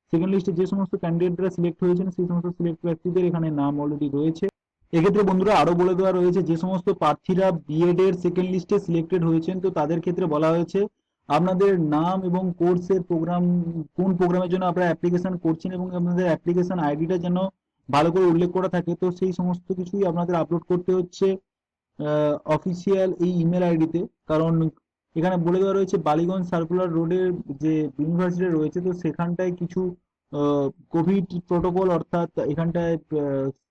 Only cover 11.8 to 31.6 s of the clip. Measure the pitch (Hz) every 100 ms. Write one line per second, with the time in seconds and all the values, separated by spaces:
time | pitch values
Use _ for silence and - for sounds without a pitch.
11.8 | 151 151 170 190 185 185 185 175 175 180
12.8 | 180 190 175 165 165 175 175 175 170 165
13.8 | 147 - 190 180 175 180 180 185 185 175
14.8 | 175 165 175 175 185 180 165 160 185 185
15.8 | 185 180 175 175 180 160 175 180 180 180
16.8 | 147 147 165 185 175 180 190 - _ _
17.8 | - 139 165 180 180 165 180 185 185 180
18.8 | 175 175 185 180 190 175 180 175 - 185
19.8 | 180 202 190 165 175 170 156 170 - 180
20.8 | 180 185 175 - 196 190 _ _ _ _
21.8 | _ - 151 151 151 147 - 156 190 180
22.8 | 202 190 190 175 175 175 165 180 175 165
23.8 | 160 170 - _ - 156 165 165 160 -
24.8 | _ _ _ 165 175 180 165 185 196 196
25.8 | 190 196 156 151 175 185 175 170 165 180
26.8 | 180 165 165 185 185 175 - 139 156 156
27.8 | 151 131 151 170 180 175 185 160 151 180
28.8 | 180 180 165 - 170 175 185 180 170 185
29.8 | 185 180 _ _ _ 147 147 143 139 -
30.8 | _ 165 165 196 180 175 - 175